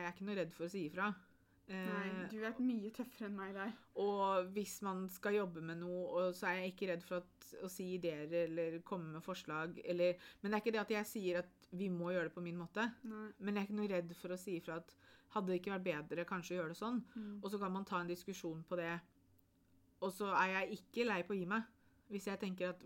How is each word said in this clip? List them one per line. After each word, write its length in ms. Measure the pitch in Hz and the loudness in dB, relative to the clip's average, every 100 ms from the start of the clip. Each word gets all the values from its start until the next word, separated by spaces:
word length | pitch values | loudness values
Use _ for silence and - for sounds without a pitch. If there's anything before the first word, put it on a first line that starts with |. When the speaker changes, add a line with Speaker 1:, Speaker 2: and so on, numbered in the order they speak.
Speaker 1:
er 80 | 175 | -2
ikke 120 | 180 | -4
noe 120 | 196 202 | -2 0
redd 160 | 165 | 0
for 120 | - | -2
å 60 | 170 | -4
si 160 | 196 151 | -2 -2
ifra. 260 | 170 208 196 - - - - - | 0 0 0 -6 -20 -20 -20 -8
Eh, 160 | 190 | -4
Speaker 2:
Nei, 440 | 190 185 190 214 208 | 0 0 0 -2 -4
du 80 | 214 | -4
er 100 | 220 233 | -2 2
mye 300 | 254 233 202 | 2 2 0
tøffere 360 | 226 240 - 208 | -4 -6 -6 -6
enn 60 | 202 | -4
meg 160 | 190 | -4
der. 220 | 196 196 226 - - | -2 -4 -4 -8 0
Speaker 1:
og 500 | 202 202 196 190 185 | 2 4 6 6 4
hvis 260 | 196 196 - | 0 -2 -2
man 260 | 202 185 190 | -2 0 -2
skal 240 | - 208 | -2 2
jobbe 260 | 208 190 165 | 4 2 -2
med 160 | 160 170 | -4 -4
noe, 260 | 175 180 175 175 185 | -2 -2 2 4 4
og 60 | |
så 120 | 180 190 | 2 0
er 140 | 180 | 2
jeg 100 | 185 | 0
ikke 160 | 185 190 | -2 0
redd 140 | 170 | 0
for 120 | - 180 | -2 -4
at, 320 | 175 - - - | -4 -12 -16 -10
å 60 | 185 | -8
si 220 | - 185 185 | -6 -2 0
ideer 340 | 170 151 151 170 165 | 0 0 0 2 2
eller 320 | 165 165 165 | 2 0 -2
komme 320 | - 190 160 | -4 -6 -4
med 100 | 156 | -6
forslag, 560 | 165 185 - 156 165 170 | -6 -6 -4 -2 -2 -4
eller, 300 | - 175 175 175 - - | 0 4 6 4 -4 -6
men 100 | 202 | 0
det 60 | 214 | 2
er 60 | |
ikke 80 | 226 | 4
det 80 | 220 | 2
at 100 | 202 | 2
jeg 160 | 214 208 | 2 0
sier 320 | 220 185 175 | 0 2 2
at 100 | 180 - - | 0 -8 -10
vi 200 | 180 196 | -2 0
må 180 | 175 170 | 2 2
gjøre 200 | 180 165 | 2 2
det 40 | |
på 60 | 180 | -2
min 160 | 175 175 | -4 -4
måte. 300 | 165 208 226 233 | -4 0 0 -2
Speaker 2:
Nei. 220 | 226 214 214 - | -8 -8 -8 -4
Speaker 1:
Men 140 | 196 | 0
jeg 60 | 202 | 0
er 60 | 202 | 0
ikke 80 | 208 | 0
noe 140 | 208 | 2
redd 220 | 185 170 175 | 2 0 -4
for 160 | 175 | -6
å 60 | 180 | -4
si 180 | 202 170 | -2 -2
ifra 200 | 170 165 | -2 -6
at 180 | 170 - - - - | -8 -18 -20 -20 -4
hadde 140 | 214 185 | 0 2
det 60 | 180 | 2
ikke 140 | 185 196 | 2 0
vært 80 | 185 151 156 | 0 0 -2
bedre 160 | 160 | -4
kanskje 300 | 170 185 170 | -2 -2 -2
å 80 | 180 | -2
gjøre 100 | 160 | -2
det 60 | 170 | -2
sånn. 220 | 214 247 247 | -2 -2 -2
Speaker 2:
Mm. 280 | 226 208 208 | -8 -8 -6
Speaker 1:
Og 60 | 196 | -4
så 80 | 208 | -2
kan 120 | 196 | 0
man 120 | 190 | 0
ta 160 | 196 185 | 0 0
en 80 | 175 | 0
diskusjon 560 | 175 - 185 175 160 | -2 -4 -4 -4 -4
på 120 | 165 175 | -2 -2
det. 140 | 165 170 - _ - - _ _ _ - - - | 0 -2 -6 _ -20 -20 _ _ _ -20 -20 -2
Og 100 | 190 | -2
så 200 | 180 202 185 | 0 2 6
er 140 | 185 | 6
jeg 240 | 190 190 202 | 4 0 -4
ikke 260 | - - | -4 0
lei 160 | 240 190 | 2 2
på 120 | 175 | 2
å 20 | 202 | 0
gi 80 | |
meg. 180 | 175 214 220 - - - - | 2 0 0 -8 -20 -20 -8
Hvis 160 | 208 202 | -6 -2
jeg 100 | 196 | -2
tenker 300 | 196 185 180 | -2 0 -2
at, 100 | 180 | -2